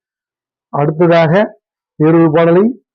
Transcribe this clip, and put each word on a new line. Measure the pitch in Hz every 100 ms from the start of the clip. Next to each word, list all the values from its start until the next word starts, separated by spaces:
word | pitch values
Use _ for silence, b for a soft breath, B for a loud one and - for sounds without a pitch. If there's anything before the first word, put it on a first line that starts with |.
| _ _ _ _ _ _ _ 143
அடுத்ததாக | 151 156 175 165 160 190 220 - _ _ _ -
வேறொரு | 156 165 165 156
பாடலை | 165 175 226 254 _